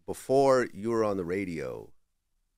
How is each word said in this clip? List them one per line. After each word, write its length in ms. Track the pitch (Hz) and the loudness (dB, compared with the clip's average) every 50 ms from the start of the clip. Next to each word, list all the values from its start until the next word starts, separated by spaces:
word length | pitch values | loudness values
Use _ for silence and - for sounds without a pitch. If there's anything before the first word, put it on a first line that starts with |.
| _ | _
before 600 | - 90 - - - 131 139 139 135 131 127 117 - - | -12 -12 -8 -2 2 4 4 6 6 4 4 2 0 -4
you 180 | 95 104 113 | -6 -4 -2
were 120 | 117 113 110 | 0 0 2
on 120 | 104 101 | 0 0
the 80 | 95 87 | -2 -2
radio, 680 | 82 92 101 98 90 82 76 67 64 58 55 53 - - _ _ _ _ _ _ _ _ _ _ _ _ | -2 -2 -4 -4 -4 -6 -6 -6 -8 -8 -10 -14 -18 -20 _ _ _ _ _ _ _ _ _ _ _ _